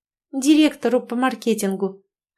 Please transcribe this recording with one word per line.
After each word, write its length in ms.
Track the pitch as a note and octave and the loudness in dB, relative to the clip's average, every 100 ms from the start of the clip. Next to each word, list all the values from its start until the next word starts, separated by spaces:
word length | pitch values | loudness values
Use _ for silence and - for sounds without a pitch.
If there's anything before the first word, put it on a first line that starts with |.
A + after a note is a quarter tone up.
| _ _ _ | _ _ _
директору 680 | C4+ C4+ D4+ D4+ D4 A#3 B3 | -4 2 4 4 2 -2 0
по 160 | A#3+ A#3 | -2 -4
маркетингу. 880 | C4 B3+ - G#3+ G3 F#3+ G3 F#3+ _ _ _ | -2 -2 -2 -2 -2 -4 -6 -8 _ _ _